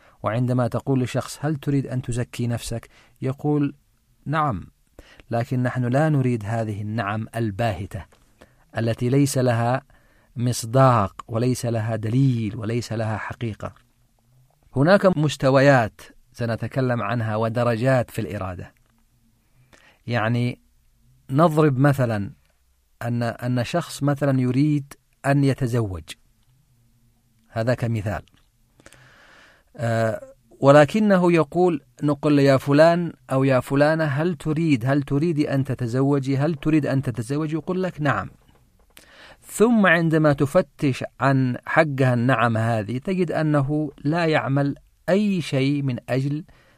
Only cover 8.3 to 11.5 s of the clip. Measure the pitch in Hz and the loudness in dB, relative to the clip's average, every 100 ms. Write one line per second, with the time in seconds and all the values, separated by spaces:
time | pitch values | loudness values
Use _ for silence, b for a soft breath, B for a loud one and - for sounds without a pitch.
8.3 | b b b b 113 113 110 123 139 139 | b b b b -4 -2 -2 0 2 2
9.3 | 135 123 113 120 131 - b b b b | 2 0 2 0 -2 -6 b b b b
10.3 | - 123 - 113 131 135 117 98 - - | -4 -4 -2 0 4 4 4 0 -4 -8
11.3 | 113 127 | -2 -2